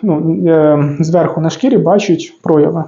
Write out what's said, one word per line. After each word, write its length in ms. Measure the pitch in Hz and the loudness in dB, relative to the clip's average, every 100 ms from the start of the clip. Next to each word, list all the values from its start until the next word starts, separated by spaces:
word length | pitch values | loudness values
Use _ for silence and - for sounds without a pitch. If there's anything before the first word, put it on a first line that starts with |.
ну, 420 | 220 156 160 170 175 | -4 -2 -2 -2 2
е, 500 | 160 151 147 147 143 | 2 2 2 0 -2
зверху 420 | 160 175 165 - | -2 0 0 -2
на 80 | 160 | -4
шкірі 280 | - 254 220 | -2 0 0
бачить 640 | 165 202 202 165 - - | 2 0 0 -2 -4 -10
прояви. 420 | - 156 151 165 | 0 2 2 -2